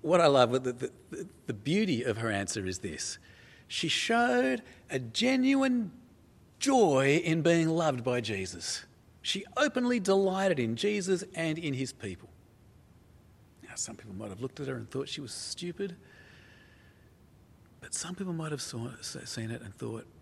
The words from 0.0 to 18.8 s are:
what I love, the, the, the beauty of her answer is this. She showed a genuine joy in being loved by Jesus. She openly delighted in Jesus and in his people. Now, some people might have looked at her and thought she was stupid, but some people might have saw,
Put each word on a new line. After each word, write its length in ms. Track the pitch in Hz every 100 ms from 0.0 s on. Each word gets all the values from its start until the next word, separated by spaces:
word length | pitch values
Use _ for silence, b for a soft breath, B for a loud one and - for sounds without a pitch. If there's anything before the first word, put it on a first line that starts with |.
what 220 | 160 175
I 40 | 165
love, 260 | 139 123
the, 200 | 127 127
the, 180 | 120 - - - - 190 - -
the 80 |
beauty 480 | 113 120 185 214 120
of 160 | 120 107
her 120 | 117
answer 360 | 101 101 - 92
is 120 | 92
this. 400 | 95 76 - - B B B B B
She 200 | - 160
showed 760 | - - 233 240 247 262 254 - B B
a 100 | 135
genuine 920 | 120 - 240 262 254 269 269 247 202 - - - - - - _
joy 640 | - 269 196 135 135 147
in 200 | 175 165
being 260 | 156 165 160
loved 340 | 160 160 127
by 200 | 120 123
Jesus. 640 | 110 101 95 87 - - - _ _ -
She 240 | - 196 - -
openly 440 | 294 - 247 247
delighted 580 | 190 196 196 185 196 156
in 180 | 117 117
Jesus 480 | 202 208 185 185 185
and 240 | - 165 156
in 160 | 170
his 180 | 131 131
people. 380 | - 107 92 - - - _ - - - - _ - - - - _
Now, 140 | - -
some 180 | -
people 220 | 107 110 95
might 140 | 110
have 100 | 95
looked 180 | 127 -
at 80 | 135
her 80 |
and 160 | 127 107
thought 180 | 131 139
she 120 | -
was 120 | 131
stupid, 640 | - - - 175 170 202 175 B B B B B B B B B B B B - - - - - -
but 140 | -
some 220 | - - 180
people 160 | 190
might 180 | 165 156
have 100 | 147
saw, 280 | - 120